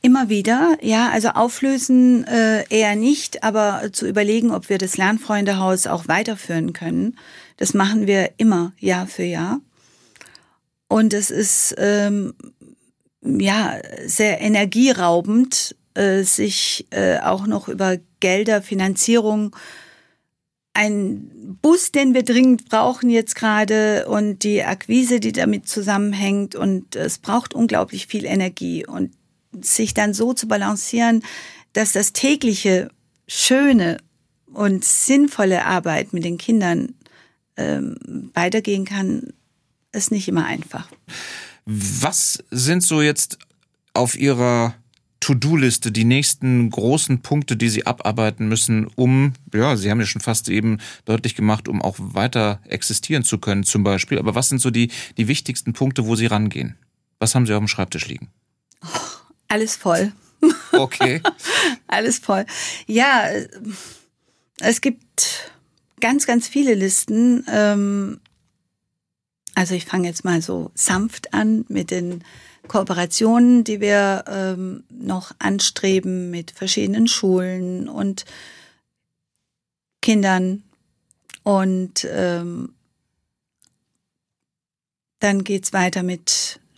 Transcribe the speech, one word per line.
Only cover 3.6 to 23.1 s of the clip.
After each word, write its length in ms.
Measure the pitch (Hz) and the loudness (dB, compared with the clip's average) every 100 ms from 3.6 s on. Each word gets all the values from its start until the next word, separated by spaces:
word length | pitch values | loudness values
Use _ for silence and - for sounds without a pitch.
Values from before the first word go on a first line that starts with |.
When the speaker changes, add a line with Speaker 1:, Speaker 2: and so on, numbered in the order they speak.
| 208 196 214 | 0 0 -6
Speaker 1:
zu 140 | 190 220 | -4 -2
überlegen, 440 | 202 208 226 226 | 0 2 2 2
ob 160 | 202 - | 0 -2
wir 100 | 190 | -4
das 180 | 190 - | -2 0
Lernfreundehaus 920 | 190 220 - 208 202 190 190 185 - | 2 2 0 -2 0 0 0 0 0
auch 220 | 170 170 | -4 0
weiterführen 640 | 170 220 208 - 165 175 | 0 0 -6 -4 -4 -4
können, 440 | 170 175 170 202 - - - - _ | -6 -4 -2 -4 -6 -20 -20 -20 _
das 160 | 190 | -2
machen 340 | 202 196 214 202 | 0 2 0 2
wir 260 | 196 185 - | 0 0 0
immer 360 | 220 180 175 - | 2 2 -2 -4
Jahr 280 | 190 180 185 | -2 -2 -4
für 180 | - | -6
Jahr. 360 | 180 165 175 262 _ _ _ _ _ _ - - _ _ _ _ _ | -6 -4 -4 -6 _ _ _ _ _ _ -20 -20 _ _ _ _ _
Und 260 | 214 220 | 2 2
es 160 | 208 202 | 0 -2
ist, 440 | - 208 - - - | -2 0 0 0 0
ähm, 560 | 202 208 202 208 190 - - _ - _ _ _ _ _ | 0 2 0 -2 -4 -10 -20 _ -20 _ _ _ _ _
ja, 540 | - - 196 208 214 - - - | -4 0 2 2 0 -4 -10 -14
sehr 360 | - - 214 170 | -6 0 0 2
energieraubend, 1300 | 214 214 202 226 269 - 175 170 185 220 254 - - - _ | 2 2 2 4 4 4 4 2 2 2 2 0 -4 -10 _
äh, 280 | - 202 190 | 0 2 2
sich, 640 | 185 - 208 196 - - - | 2 0 0 -2 -4 -4 -6
äh, 280 | 190 190 170 | 0 2 2
auch 280 | - 190 202 | 0 -2 -2
noch 220 | 208 196 | -4 -4
über 280 | 190 190 180 _ _ | -2 -2 -2 _ _
Gelder, 440 | 185 190 214 208 | 0 2 2 0
Finanzierung, 920 | 202 196 190 190 - 233 214 214 208 - - - - _ _ _ _ _ _ _ _ | 0 -2 0 0 2 4 4 0 -2 -8 -20 -20 -20 _ _ _ _ _ _ _ _
ein 840 | 208 214 208 196 202 - - - 185 | -2 0 0 -2 -6 -12 -18 -18 0
Bus, 320 | 302 359 - | 4 4 4
den 220 | 285 269 | 2 4
wir 80 | 254 | 4
dringend 440 | 254 240 262 240 - | 4 4 6 4 2
brauchen 420 | 220 240 254 247 | 2 2 2 2